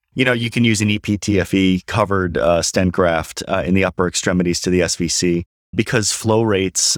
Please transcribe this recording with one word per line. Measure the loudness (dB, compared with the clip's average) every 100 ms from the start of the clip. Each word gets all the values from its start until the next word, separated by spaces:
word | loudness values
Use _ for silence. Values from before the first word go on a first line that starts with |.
| _
you | -2 0
know, |
you | 0 -2
can | 0
use | 2 2
an | 0
E | 0
P | -2 -2
T | 0 0
F | 2
E | 2 4 2 0
covered, | -2 0 0 -2 0
uh, | 2 2
stent | 0 0 0
graft, | 2 2 0 -4 -8 -4
uh, | -4 0
in | 2
the | 2
upper | 0 -2
extremities | -2 -2 0 0 -2
to | 0
the | 0
S | 0 -2
V | -4
C | -2 0 -2 -4 _ _ -4
because | -2 0 -2
flow | -2 0 2
rates, | 2 0 0 -2 -2